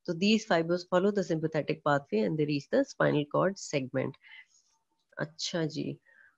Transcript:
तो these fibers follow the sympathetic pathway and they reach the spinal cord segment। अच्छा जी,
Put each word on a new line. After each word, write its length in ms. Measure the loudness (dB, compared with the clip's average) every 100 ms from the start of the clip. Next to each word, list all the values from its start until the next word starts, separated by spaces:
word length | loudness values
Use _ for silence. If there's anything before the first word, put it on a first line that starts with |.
| -8
तो 80 |
these 280 | 0 2 2 2
fibers 280 | 0 2 -2 2
follow 240 | 2 2 0
the 60 | 0
sympathetic 440 | -2 -2 -2 -2 -2 2
pathway 400 | 0 0 -2 0
and 120 | 0
they 100 | 0
reach 240 | -2 0
the 160 | 0 0
spinal 300 | 2 2 2 0 0
cord 220 | 0 -2 -4 -4
segment। 360 | -2 -4 -4 -6 -20 -20 -20 _ _ _ _ _ _ -8
अच्छा 460 | -8 -8 -8 -4 -4
जी, 320 | -4 -8 -10 _ _ -20